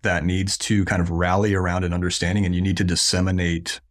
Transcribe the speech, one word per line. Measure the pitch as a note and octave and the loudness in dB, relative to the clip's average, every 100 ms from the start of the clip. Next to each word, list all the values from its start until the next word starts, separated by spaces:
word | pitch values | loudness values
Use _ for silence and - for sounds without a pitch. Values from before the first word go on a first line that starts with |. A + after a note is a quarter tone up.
that | G#2 F2 | -2 0
needs | E2 F#2 G2 - | 0 0 -2 -4
to | - G#2 F#2 | 0 0 2
kind | F#2+ | 0
of | E2+ | 0
rally | E2+ F2+ F#2+ G#2 | 0 2 2 2
around | G2 F2+ F2+ | 2 0 0
an | F2+ | -2
understanding, | F2 F2+ - F2 G#2 F#2 | -2 -2 -2 0 0 0
and | F2+ | 0
you | |
need | F#2+ F#2 | 0 0
to | F#2 | 0
disseminate | E2+ - F#2 F#2 F#2 F2 E2+ E2+ - - | 0 0 0 0 0 0 -2 -6 -12 -14